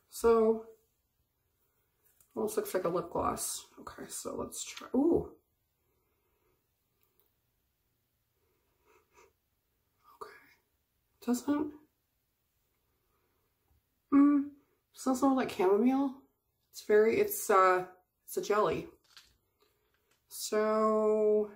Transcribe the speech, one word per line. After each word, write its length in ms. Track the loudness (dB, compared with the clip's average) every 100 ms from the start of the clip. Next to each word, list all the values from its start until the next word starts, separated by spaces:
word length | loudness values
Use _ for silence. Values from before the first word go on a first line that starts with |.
| _
So 560 | -2 2 4 4 0 -4 -20 _ _ _ _ _ _ _ _ _ _ _ _ _ _ _ -6
almost 200 | -4 -4
looks 180 | -4
like 100 | -4
a 40 | -4
lip 220 | -4 -6
gloss. 560 | -6 -6 -4 -6 -8 -12 -20
Okay, 240 | -20 -18 -14
so 280 | -12 -10 -10
let's 260 | -10 -10
try. 240 | -12 -14 -4
Ooh. 380 | 0 2 2 -2 -16 _ _ _ _ _ _ _ _ _ _ _ _ _ _ _ _ _ _ _ _ _ _ _ _ _ _ _ _ _ _ _ _ _ _ _ _ _ _ _ _ _ _ _ _ _ _ _ -20
Okay. 80 | -20 -20 _ _ _ _ _ _ _ _ -4
Doesn't. 460 | -2 -2 -2 -4 -10 _ _ _ _ _ _ _ _ _ _ _ _ _ _ _ _ _ _ _ _ _ _ 2
Mm, 360 | 6 6 4 0 -10 _ _ _
smells 300 | -8 -4 0
more 120 | 2
like 160 | 2 -2
chamomile. 720 | 0 2 4 2 2 -2 -6 _ _ _ _ _
It's 140 | -12
very, 340 | 2 4 4 2
it's, 320 | 0 -2 2
uh, 360 | 4 4 2 -2 -14 _ _
it's 120 | -10 -8
a 60 |
jelly. 440 | -2 0 0 -2 -10 -20 _ -20 _ _ _ _ _ _ _ _ _ _ _
So 1200 | -12 -4 -2 0 0 0 0 0 2 2 2 -2